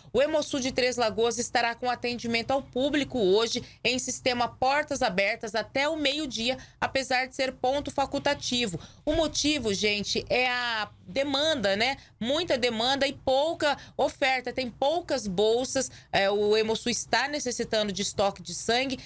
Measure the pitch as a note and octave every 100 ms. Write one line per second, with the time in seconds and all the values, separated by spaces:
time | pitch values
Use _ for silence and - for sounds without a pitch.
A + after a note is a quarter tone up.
0 | - A#3 D4 D#4 - C#4+ B3+ B3+ B3 A#3+
1 | A3+ G3 A#3 A#3 A#3 B3 A#3+ A#3 B3 A#3+
2 | A#3+ A#3+ A#3 A#3 A#3 C4+ C4 B3 C#4+ D4
3 | C4+ B3+ F#3 G3+ A3+ A#3+ - - A#3 B3+
4 | B3+ B3 C4 A#3+ A#3 - B3+ C#4+ D4 C#4
5 | A#3+ F#3 G3 A3+ A3 A3 G#3 C4+ D4 D#4+
6 | C#4 D4 D4+ G#3+ A#3 B3+ - - A3+ C4+
7 | C4 B3+ C4 - B3+ B3+ B3+ C#4 C#4+ -
8 | C4+ C#4 C#4+ C#4+ - B3 A#3 E3 - -
9 | - D#4+ D4+ - C#4+ D4+ A3 F#3+ G#3 G#3
10 | F#3+ - - A#3+ B3+ B3 A#3+ A3+ G#3 -
11 | - B3+ C#4+ C4+ D#4 D4 G3 G3+ B3 C4+
12 | - _ A3+ D4+ F4 C4+ B3 A3 A#3+ C#4
13 | C#4 C#4 - C4 D#4+ E4+ D4 C4+ - -
14 | C#4+ - C4 C4 B3 B3 B3+ - C4+ E4+
15 | E4+ C4+ G#3 F3+ G#3+ A#3 B3+ C4+ - -
16 | - - G3 G#3 G#3 G#3+ A3 A3 B3 G#3+
17 | - A#3 C4+ D4 B3 A3+ A#3 A3 G#3 F#3
18 | G3 - G3+ F#3+ F3 E3+ - A#3+ C4+ C4